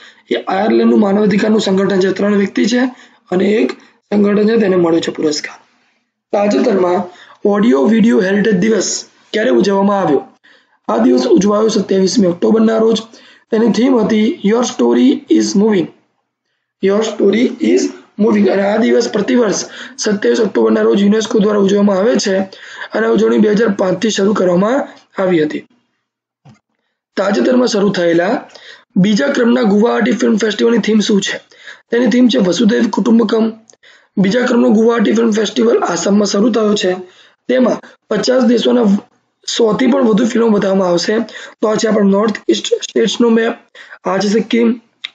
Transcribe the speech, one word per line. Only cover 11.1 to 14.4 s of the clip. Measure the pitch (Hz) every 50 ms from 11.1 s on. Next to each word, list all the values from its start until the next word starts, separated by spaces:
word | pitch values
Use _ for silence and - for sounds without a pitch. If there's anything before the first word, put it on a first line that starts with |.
| 254 254 -
ઉજવાયો | 480 359 202 185 208 208 208 220 214
સત્યાવીસમી | 214 202 190 - 196 190 190 180 - - 190
ઓક્ટોબરના | 175 175 - 226 220 220 220 220 220 226 220
રોજ. | 220 226 226 - - - - - - - - _ _ _
તેની | 233 214 233 220
થીમ | - 208 247 277 262 226
હતી | 202 - 220 214 214 247 349 -